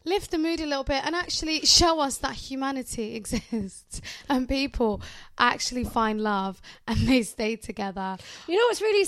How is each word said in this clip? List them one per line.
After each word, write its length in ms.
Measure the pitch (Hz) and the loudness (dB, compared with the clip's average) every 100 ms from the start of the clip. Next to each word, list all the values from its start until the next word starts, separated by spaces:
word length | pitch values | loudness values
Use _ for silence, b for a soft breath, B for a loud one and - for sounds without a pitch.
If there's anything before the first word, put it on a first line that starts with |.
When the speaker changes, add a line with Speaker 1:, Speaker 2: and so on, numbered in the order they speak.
| 320 | -2
Speaker 1:
Lift 240 | 392 - | -2 0
the 80 | 339 | -2
mood 220 | 320 330 | 0 -2
a 40 | 302 | -2
little 160 | 277 | -2
bit 200 | 269 269 | 0 -2
and 100 | 294 | 0
actually 460 | 339 349 - 320 392 | -2 -4 -4 -2 0
show 400 | - - 339 320 | 4 6 6 4
us 160 | 277 - | 0 -2
that 140 | 269 - | -6 -6
humanity 800 | - 269 269 269 240 - 214 | -8 -4 -4 -4 -6 -6 -6
<laughs> 20 | 226 | -8
exists 840 | 196 214 - 226 196 - - - B B B | -4 -6 -4 -6 -6 -10 -16 -14 B B B
and 180 | 262 247 | 0 0
people 540 | 269 277 - 226 196 B B B - | 0 0 0 0 -2 B B B 2
actually 480 | 240 - - 247 | 2 2 -2 -4
find 380 | 220 233 220 214 | -2 0 2 0
love 400 | 214 202 190 185 B B - | 0 0 -2 -6 B B -2
and 120 | 220 | 2
they 200 | 226 262 | 4 4
stay 360 | 202 - 214 226 | 2 -4 -4 -4
together. 600 | - 214 196 190 190 190 B B B | -8 -6 -6 -4 -6 -8 B B B
Speaker 2:
You 60 | 359 | 4
know 80 | 480 | 4
what's 120 | 415 | 4
really 200 | 440 403 | 2 4